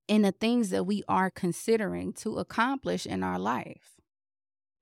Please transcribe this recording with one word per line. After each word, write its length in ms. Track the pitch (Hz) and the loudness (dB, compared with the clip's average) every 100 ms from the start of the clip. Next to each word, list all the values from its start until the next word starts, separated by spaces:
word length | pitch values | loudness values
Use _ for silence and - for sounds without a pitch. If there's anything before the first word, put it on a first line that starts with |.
| - | 2
in 140 | 214 | 4
the 80 | 202 | 4
things 380 | - 220 240 208 | 2 2 2 2
that 160 | 190 | 0
we 180 | 180 208 - | 0 -2 0
are 220 | 190 185 | 2 0
considering 840 | - 180 165 - 226 196 175 180 | 0 -2 -2 0 2 2 -4 -6
to 240 | - 214 220 | -6 -6 -6
accomplish 720 | 185 - 233 277 - 180 - | -4 0 0 0 -2 -4 -4
in 160 | 185 | -4
our 140 | 185 180 | -4 -2
life. 580 | 196 240 - - _ _ _ _ _ _ _ _ _ _ | -2 -4 -6 -16 _ _ _ _ _ _ _ _ _ _